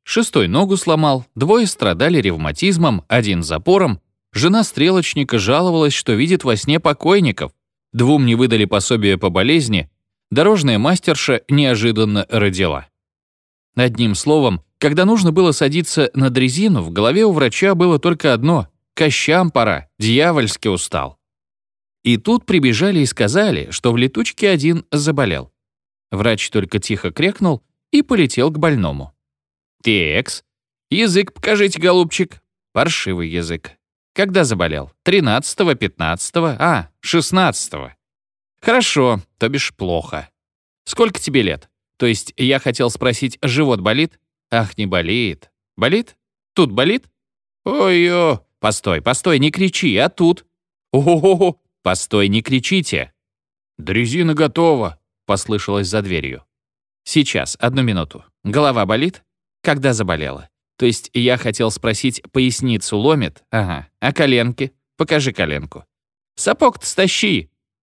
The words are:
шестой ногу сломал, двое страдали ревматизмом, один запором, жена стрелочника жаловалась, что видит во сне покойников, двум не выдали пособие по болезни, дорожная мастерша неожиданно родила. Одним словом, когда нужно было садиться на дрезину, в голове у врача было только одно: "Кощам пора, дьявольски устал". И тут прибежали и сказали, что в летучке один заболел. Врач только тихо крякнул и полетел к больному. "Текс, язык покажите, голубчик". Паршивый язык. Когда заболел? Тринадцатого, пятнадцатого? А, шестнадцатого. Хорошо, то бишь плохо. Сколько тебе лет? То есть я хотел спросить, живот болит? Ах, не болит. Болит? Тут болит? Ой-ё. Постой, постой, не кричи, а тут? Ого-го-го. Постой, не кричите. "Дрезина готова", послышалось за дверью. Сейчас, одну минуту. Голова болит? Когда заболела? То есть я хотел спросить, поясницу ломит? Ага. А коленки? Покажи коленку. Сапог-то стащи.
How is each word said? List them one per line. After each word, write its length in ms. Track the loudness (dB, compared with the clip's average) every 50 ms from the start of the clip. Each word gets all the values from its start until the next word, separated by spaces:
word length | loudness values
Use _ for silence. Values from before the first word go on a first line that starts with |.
| _
шестой 420 | -4 -2 -2 -2 0 0 0 0
ногу 300 | 2 2 0 2 0 0
сломал, 500 | -2 0 0 2 2 2 2 0 -2 -4 -10 _
двое 320 | -2 2 2 4 4 2
страдали 540 | 0 -2 -2 -2 -2 0 2 2 2 2 2
ревматизмом, 840 | 2 0 -2 -2 -4 -6 -4 -2 0 0 2 2 2 0 0 -2 -2 -2
один 340 | 0 0 0 0 -2 -2
запором, 580 | -2 -4 -6 -2 2 2 4 4 4 2 -2 -4 -10 _ _ _ _ _
жена 320 | -4 0 0 2 2 2
стрелочника 800 | 0 0 0 0 2 2 2 2 0 0 -2 -4 -2 0 -2 0
жаловалась, 520 | 0 2 2 2 2 2 2 2 2 0
что 200 | 0 -2 -2 0
видит 320 | 0 0 2 2 0 0 0
во 100 | 0 -2
сне 240 | 0 0 0 0 0
покойников, 720 | 0 0 -2 0 2 2 4 4 2 2 0 -4 -8 -10 -12 _ _ _ _ _ _ _
двум 340 | -2 2 4 4 4 4 4
не 100 | 4 4
выдали 280 | 4 2 2 4 2 2
пособие 540 | 2 0 -2 0 0 0 2 2 2 2 2
по 100 | 0 0
болезни, 640 | 0 0 2 2 2 2 2 0 -2 -2 -4 -6 _ _ _ _ _ _ _ _
дорожная 480 | 0 2 4 4 4 4 2 2 2 2
мастерша 640 | 2 2 0 0 0 -2 -2 0 0 0 -2 -2 0 0
неожиданно 800 | 2 2 4 2 2 2 0 0 2 2 0 0 0 -2 -2 -2
родила. 560 | 0 0 0 0 0 0 -2 -2 -2 -6 -10 _ _ _ _ _ _ _ _ _ _ _ _ _ _ _ _ _ _
Одним 400 | 0 0 0 0 0 0 0 -2
словом, 480 | -2 0 2 2 4 4 2 0 -2 -6 _ _
когда 300 | _ 0 0 2 2 4
нужно 260 | 4 4 4 2 2
было 200 | 4 4 2 2
садиться 580 | 2 2 0 0 0 -2 -2 -2 0 0 0 0
на 160 | 0 0 0 0
дрезину, 540 | 2 2 0 0 0 2 2 2 2 2
в 80 | 0 -2
голове 340 | -2 0 2 2 4 4 2
у 80 | 2
врача 420 | 2 2 0 0 0 2 2 2 2
было 240 | 4 4 4 2 2
только 360 | 2 0 0 2 2 2 2
одно: 340 | 2 2 2 2 0 -2 -4 _ _ _ _ _
"Кощам 560 | 0 0 0 0 0 0 2 2 2 2 2
пора, 380 | 2 0 2 2 0 -2 -6 -12 _ -4
дьявольски 720 | 0 2 2 4 4 2 2 0 0 -2 -4 -4 -2 -2
устал". 500 | -2 -2 -4 -6 -6 -6 -6 -8 -12 _ _ _ _ _ _ _ _ _ _ _ _ _ _ _ _ _
И 160 | -2 0 0 0
тут 260 | 0 0 0 0 0
прибежали 540 | 0 0 2 2 2 2 2 0 0 2 2
и 80 | 0
сказали, 640 | 0 0 -2 -2 0 2 2 2 2 0 -2 -4 -8
что 220 | -8 -2 -2 0
в 40 | 2
летучке 540 | 2 0 0 0 -2 -4 -4 -2 0 0 2
один 340 | 2 2 2 0 0 -2 -2 _
заболел. 640 | -4 -2 -2 0 0 0 0 0 -2 -4 -8 -12 _ _ _ _ _ _ _ _ _ _ _ _
Врач 400 | -6 -2 0 0 0 -2 -4 -4
только 300 | -2 -4 -2 -2 -4 -6
тихо 320 | -4 -4 -6 -6 -6 -6
крякнул 500 | -4 -2 -2 -2 0 0 0 0 0 -2 -6 _ _ _ _ _
и 100 | 2 2
полетел 480 | 2 2 2 2 2 2 2 0 0 0
к 80 | 0 0
больному. 560 | 0 0 0 0 -2 -2 -4 -8 -10 -14 -18 _ _ _ _ _ _ _ _ _ _ _ _ _
"Текс, 600 | -2 0 0 2 0 0 -2 -2 -4 -4 -10 -14 -16 _ _ _ _ _ _ _ _ _
язык 420 | -2 0 2 2 2 2 0 0
покажите, 480 | -6 -6 -2 0 2 2 2 0 0 0
голубчик". 600 | 0 2 4 2 2 0 -2 -4 -4 -4 -6 -14 _ _ _ _ _ _
Паршивый 580 | -2 -2 0 0 -2 -4 -4 -6 -6 -6 -6 -6
язык. 480 | -6 -6 -6 -6 -8 -10 -10 -16 -20 _ _ _ _ _ _ _ _
Когда 300 | -2 -2 0 2 2 2
заболел? 460 | 2 0 0 -2 -2 -2 -6 -10 -12 _ _ _
Тринадцатого, 720 | 0 2 2 2 2 0 0 -2 -4 -2 0 0 0 0
пятнадцатого? 800 | 0 -4 -6 -4 -4 -4 -4 -4 -4 -6 -6 -4 -2 -2 -2 -2 0
А, 320 | 0 0 0 -2 -4 -8 _ _
шестнадцатого. 920 | -6 -2 -2 0 0 0 0 2 2 0 0 -4 -8 -10 -10 -12 -12 -14 -18 _ _ _ _ _ _ _ _ _ _ _ _ _
Хорошо, 640 | -2 0 2 2 0 0 0 2 2 2 0 -2 -6 _ _ -4
то 100 | -4 -2
бишь 240 | -2 -4 -6 -8 -8
плохо. 540 | -8 -6 -4 -4 -4 -4 -6 -10 -12 -12 -16 _ _ _ _ _ _ _ _ _ _ _
Сколько 360 | -10 -2 0 0 0 0 -4
тебе 220 | -6 -2 0 0
лет? 280 | 0 0 -4 -6 -12 _ _ _ _ _ _ -4
То 80 | -2
есть 260 | -2 -2 -2 -6 -10 -8
я 220 | -4 -2 0 0 0
хотел 320 | -2 -4 -2 -2 -2 -4
спросить, 480 | -4 -2 -2 -2 -2 -2 -6 -8 -6 -6
живот 380 | -4 -2 0 0 0 0 0 0
болит? 380 | 0 -2 0 0 -2 -4 -6 _ _ _ _ _ _ _
Ах, 260 | -2 -2 -2 -2 -4
не 100 | -6 -4
болит. 680 | -2 -2 -2 -2 -2 -2 -2 -2 -4 -6 -10 -16 _ _ _ _ _ _
Болит? 400 | -2 0 0 0 0 -2 -6 _ _ _ _ _ _ _ _
Тут 200 | _ 0 0 0
болит? 340 | 0 0 0 0 0 -2 -6 _ _ _ _ _ _ _ _ _ _ _ _
Ой-ё. 800 | -4 -2 0 0 2 2 2 2 2 2 2 2 0 0 -2 -6 _ _ _
Постой, 420 | -4 -4 -4 -2 -4 -4 -4 -2
постой, 380 | -2 -2 -2 0 0 0 2 2
не 140 | 2 0
кричи, 440 | 0 0 -2 -2 -2 -2 -2 0 2 2
а 100 | 0 0
тут? 360 | 0 2 2 2 2 0 -6 _ _ _ _ _ _ _ _ _
Ого-го-го. 720 | 0 2 2 2 2 4 4 4 4 4 2 0 0 -4 _ _ _ _
Постой, 460 | -2 -2 -2 -2 -2 -2 0 2 2 2
не 140 | 2 0
кричите. 720 | 0 0 -2 -2 0 0 -2 -2 -2 -2 -4 -6 -6 -8 _ _ _ _ _ _ _ _ _ _ _ _ _ -12
"Дрезина 560 | -8 -4 -2 -2 -2 -2 0 0 0 0 2
готова", 640 | 0 0 0 0 2 2 2 2 2 -2 -4 -8 -12 _ _ _ _ _
послышалось 600 | -4 -4 -4 -2 -4 -4 -4 -2 -2 -2 -2 -2
за 160 | -2 -4 -4
дверью. 420 | -4 -4 -4 -6 -6 -8 -12 -14 -18 _ _ _ _ _ _ _ _ _ _ _ _
Сейчас, 520 | -2 0 0 0 0 -2 -4 -4 -6 -6 -4
одну 220 | -4 -2 -2 0
минуту. 420 | -2 0 -2 -4 -6 -8 -12 -18 -20 _ _ _
Голова 420 | -8 -4 0 0 2 2 2 0 0
болит? 380 | 0 0 -2 -2 -4 -6 -10 _ _ _ _ _ _ _ _
Когда 300 | -4 -4 -2 0 0 0
заболела? 580 | 0 0 -2 -4 -4 -4 -6 -8 -10 -12 -18 -20 _ _ _ _ _ 0
То 80 | 0
есть 220 | 0 0 -2 -8 -8 -4
я 220 | -2 0 0 0
хотел 340 | 0 -2 -4 -4 -2 -2 -2
спросить, 500 | -2 -4 -4 -4 -4 -2 -4 -4 -6 -6 -12 -6
поясницу 640 | -2 0 0 0 -2 -2 -4 -4 -4 -4 -4 -4 -4 0
ломит? 460 | 2 2 2 0 -2 -4 -8 -14 _ _
Ага. 380 | -4 -4 -2 -4 -6 -8 -12 -16 _ _
А 120 | -4 -4
коленки? 600 | 0 0 2 2 2 2 0 -2 -4 -6 -8 -8 -10 _ _ _ _
Покажи 360 | -6 -2 0 0 0 0 -2
коленку. 520 | -4 -4 -4 -4 -4 -8 -10 -12 -16 -20 -20 _ _ _ _ _ _ _ _ _ _
Сапог-то 500 | -4 -2 -2 0 2 2 2 2 0 -6
стащи. 640 | -6 -2 0 0 0 0 -2 -2 -2 -2 -4 -6 -10 _ _ _ _ _ _